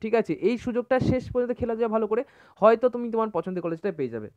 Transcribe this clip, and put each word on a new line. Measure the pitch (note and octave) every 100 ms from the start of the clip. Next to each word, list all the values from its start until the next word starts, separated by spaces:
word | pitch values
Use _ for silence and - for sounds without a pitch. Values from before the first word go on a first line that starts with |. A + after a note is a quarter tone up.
ঠিক | A3
আছে? | A3+ G#3+
এই | D#3+ F#3 A#3+
সুযোগটা | B3 A#3 A#3+ B3+
শেষ | B3 B3+ -
পর্যন্ত | B3 B3 B3
খেলা | A#3+ A3+
যাওয়া | A#3
ভালো | A3 G#3+
করে, | A3 - - - _
হয়তো | G#3 A3+ B3+
তুমি | B3 A#3+
তোমার | A3 A3
পছন্দের | F3 F3+ F3+
কলেজটা | E3+ E3 G3+
পেয়ে | D#3+ C3
যাবে, | A2+ G#2+